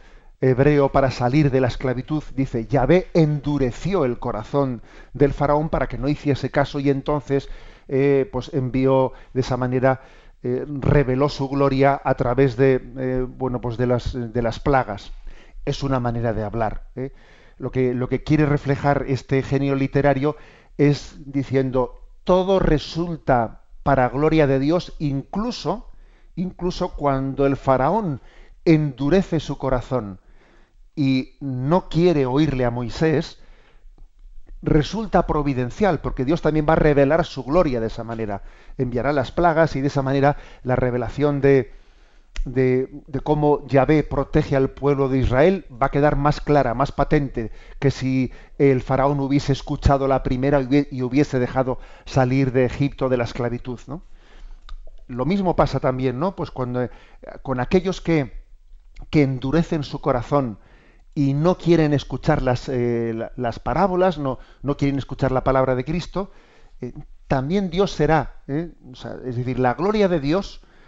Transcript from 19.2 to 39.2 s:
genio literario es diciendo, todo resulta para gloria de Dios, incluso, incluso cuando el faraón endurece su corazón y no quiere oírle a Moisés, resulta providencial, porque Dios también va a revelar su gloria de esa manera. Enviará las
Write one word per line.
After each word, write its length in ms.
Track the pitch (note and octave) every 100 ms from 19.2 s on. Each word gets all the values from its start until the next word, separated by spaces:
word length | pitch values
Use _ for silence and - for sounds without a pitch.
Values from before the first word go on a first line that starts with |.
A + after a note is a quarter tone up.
| - C3+
genio 320 | - C3+ C#3 C#3
literario 600 | C3+ C#3 C#3+ C3 D3 - - - - -
es 380 | C#3+ C#3 - - C#3
diciendo, 760 | C#3 A#2+ C3+ C3 B2+ A#2+ - - - -
todo 340 | F#3 F#3 F#3+
resulta 1040 | F3+ D3 - D#3+ F3 D#3 - B2 G#2+ - _ -
para 260 | C#3+ C3 B2
gloria 380 | C3 D#3 D#3 C#3
de 120 | C3+
Dios, 340 | C#3+ F3 - -
incluso, 920 | D3 C#3 - G3+ A#3+ - D3+ A3 - - - - - D#3+
incluso 600 | F#3 - F3 - F3+ -
cuando 500 | C#3+ C3+ C3+ C3 C#3
el 100 | C3+
faraón 640 | C#3 B2+ C#3 G#3+ F#3 B2+ - - - - F3
endurece 760 | D#3 D3 B2+ C#3+ F#3+ - D#3+
su 180 | - C3
corazón 600 | C3+ B2+ - B2+ G2+ F#2 - - _ _ _ - - -
y 420 | C3+ C3 - -
no 480 | C#3 B2+ C3+ F#3 -
quiere 360 | D#3+ F3 D3+ B2+
oírle 400 | C#3 D3+ C3 A#2+
a 60 |
Moisés, 680 | A#2+ A#2 - D#3+ D#3 - - - - _ - - - - - - - - -
resulta 640 | - D#3 - G#3 G#3+ F3+ E3
providencial, 720 | D3+ C#3+ B2+ B2 - G3+ D3
porque 240 | B2+ - B2+
Dios 160 | E3+
también 240 | D#3 D#3 D3+
va 60 |
a 40 | D#3+
revelar 480 | D#3+ C#3+ C#3 E3+ D3+
su 180 | C#3
gloria 360 | B2 F3 D#3+ A#2+
de 80 | A2
esa 160 | A#2+
manera. 400 | A2+ A2+ G#2 G2 - - - -
Enviará 340 | B2+ A#2+ C3+
las 200 | D3